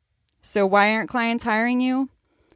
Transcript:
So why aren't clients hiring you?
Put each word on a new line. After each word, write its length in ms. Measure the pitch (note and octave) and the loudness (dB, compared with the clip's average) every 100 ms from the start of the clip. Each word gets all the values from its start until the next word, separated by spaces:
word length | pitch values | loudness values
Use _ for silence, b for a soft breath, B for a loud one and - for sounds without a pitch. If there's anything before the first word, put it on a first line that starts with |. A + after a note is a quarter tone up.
| _ _ _ _ | _ _ _ _
So 240 | - G#3 G3 | -6 0 2
why 260 | G3+ G3+ | 4 4
aren't 160 | A3 A3+ | 0 -2
clients 360 | B3 A#3 A#3 | -4 -2 -2
hiring 360 | A#3+ A3 A#3+ B3 | -2 -2 0 0
you? 300 | B3+ C4 C4+ _ _ _ _ | 0 -2 -4 _ _ _ _